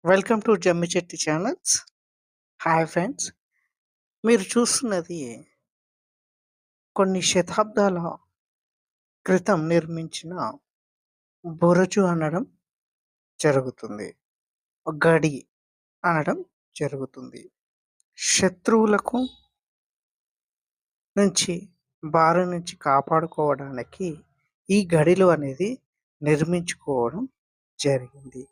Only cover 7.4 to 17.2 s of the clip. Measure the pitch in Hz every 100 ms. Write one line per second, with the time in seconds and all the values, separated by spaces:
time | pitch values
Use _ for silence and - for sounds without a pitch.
7.4 | 175 - 214 214 202 180 170 - _ _
8.4 | _ _ _ _ _ _ _ _ - 185
9.4 | 180 180 156 170 160 165 160 - 165 180
10.4 | - - _ _ _ _ _ _ _ _
11.4 | 175 160 175 175 185 208 185 170 156 170
12.4 | 277 _ _ _ _ _ _ _ _ _
13.4 | 156 135 131 - 110 104 104 - _ _
14.4 | _ _ _ _ - 156 165 165 156 135
15.4 | - _ _ _ _ _ 185 160 151 311
16.4 | 349 _ _ - 147 139 131 -